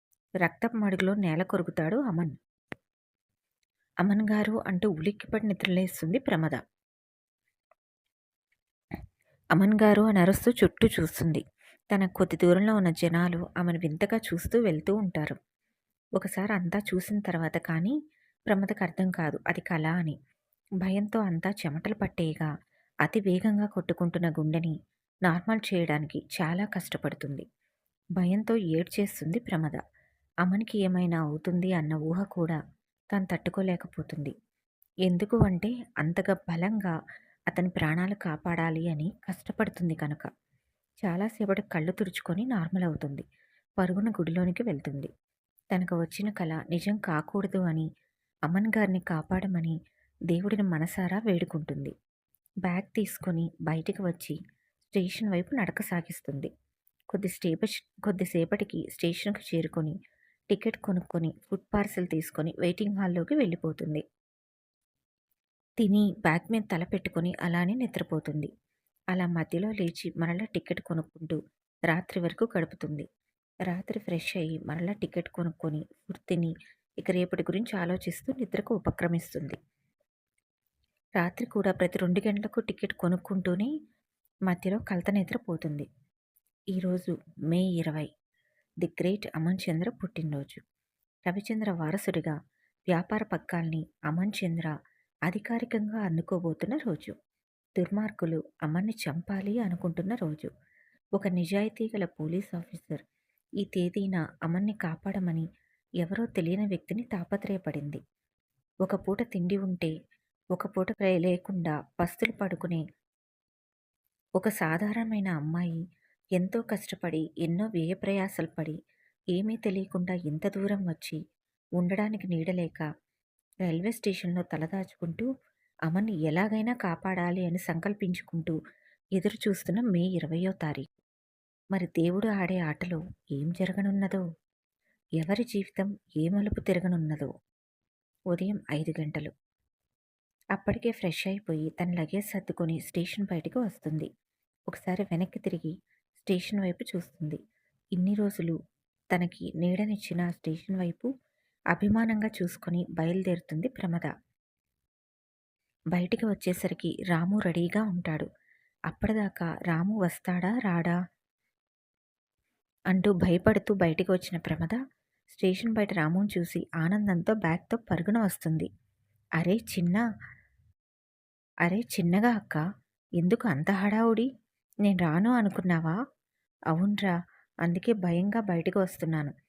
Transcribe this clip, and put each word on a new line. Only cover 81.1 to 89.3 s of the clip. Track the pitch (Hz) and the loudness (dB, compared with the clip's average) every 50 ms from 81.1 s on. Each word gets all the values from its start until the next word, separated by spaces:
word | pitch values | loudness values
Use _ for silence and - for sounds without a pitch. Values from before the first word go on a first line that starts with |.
| - | 0
రాత్రి | 196 170 175 180 - 240 | 0 0 0 0 -4 -6
కూడా | - - 214 190 202 | -4 -2 0 2 2
ప్రతి | 185 190 185 175 - - | 2 2 2 0 2 2
రెండు | 190 175 180 185 - 220 | 2 2 2 2 2 2
గంటలకు | 202 202 208 214 - - | 0 0 -2 -2 -2 -2
టికెట్ | 226 - - - - 196 - | -2 -2 -4 -6 -6 -6 -4
కొనుక్కుంటూనే | - - 175 180 180 - - 202 190 180 190 180 180 208 262 302 311 - - _ _ _ _ _ _ _ _ _ _ 190 | -2 0 0 0 0 -2 -2 -4 -2 0 0 0 0 0 -2 -2 -4 -6 -12 _ _ _ _ _ _ _ _ _ _ 0
మధ్యలో | 190 180 175 - 190 190 220 | 0 0 0 0 0 -2 -2
కలత | - - 196 175 170 - | -2 -2 -2 0 0 2
నిద్రపోతుంది. | 202 202 185 - - 247 - - 170 160 - 160 151 147 143 - _ _ _ _ _ _ _ _ _ _ _ _ _ _ _ - | 2 2 2 2 -2 -4 -2 -4 -4 -4 -4 -4 -6 -6 -8 -10 _ _ _ _ _ _ _ _ _ _ _ _ _ _ _ -4
ఈరోజు | 190 185 180 185 180 180 180 - 170 - - - - - | -4 -2 0 0 0 0 -2 -2 -4 -6 -6 -12 -12 -4
మే | 143 151 165 180 185 | -2 2 2 2 2
ఇరవై, | 190 180 170 160 165 151 156 151 151 - _ _ _ _ _ _ _ _ _ _ _ _ - | 2 2 0 0 0 -2 -2 -4 -6 -8 _ _ _ _ _ _ _ _ _ _ _ _ -4
ది | 170 | -4
గ్రేట్ | 170 - - - 180 196 208 - - | -2 -2 0 0 0 0 0 -4 -6